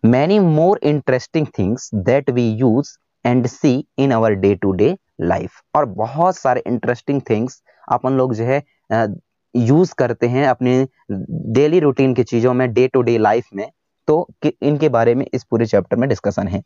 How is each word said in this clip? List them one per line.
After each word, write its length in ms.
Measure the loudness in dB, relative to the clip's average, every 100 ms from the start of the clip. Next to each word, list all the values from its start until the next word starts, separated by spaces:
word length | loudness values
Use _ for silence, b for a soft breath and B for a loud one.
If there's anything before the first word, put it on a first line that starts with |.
| 2
Many 520 | 2 2 2 4 4
more 200 | 2 2
interesting 640 | 0 -2 0 -2 -2 -4 -4 -2
things 460 | -2 -4 -6 -4 0
that 260 | 0 0
we 280 | -2 -2 0
use 260 | 2 2 -2 -12 _ _ 0
and 200 | 0 0
see 320 | -2 0 0 -4 -2
in 120 | 0
our 220 | 2 0 2
day 140 | 0 0
to 160 | -2 2
day 160 | 0 0 _ _
life, 300 | -4 -2 -4 _ _
और 100 | -2
बहुत 520 | -2 -4 -6 0 -2 0
सारे 260 | -2 -2 -2
इंटरेस्टिंग 560 | -4 -4 -6 -4 -6 -2
थिंग्स 320 | -2 -2 -10 _ b b
अपन 240 | -4 0
लोग 220 | 0 0
जो 100 | -2
है, 180 | -2 -2 -4 _ _
अ, 160 | -2 -2 -6 _ _ _ -2
यूज़ 380 | 2 4 2
करते 320 | 0 -4 -2 -2
हैं 200 | 0 0
अपने 420 | 0 0 0 0 _ _ -10 -8
डेली 500 | -10 -2 2 4 4
रूटीन 340 | 2 2 0
की 100 | 2
चीज़ों 300 | 0 0 0
में, 180 | 2 0
डे 160 | 2 2
टू 140 | 2
डे 160 | 0 2
लाइफ 280 | 2 0 -2
में, 160 | -12 -12 _ _ _ -2
तो 220 | -2 -2 -4
कि-, 120 | -6 -2
इनके 260 | -2 0 0
बारे 260 | 2 2
में 120 | 0 -2
इस 100 | -8
पूरे 220 | -4 -2 2
चैप्टर 300 | 0 0 -2
में 120 | 0
डिस्कशन 400 | -2 -4 -4 -4
है। 140 | -6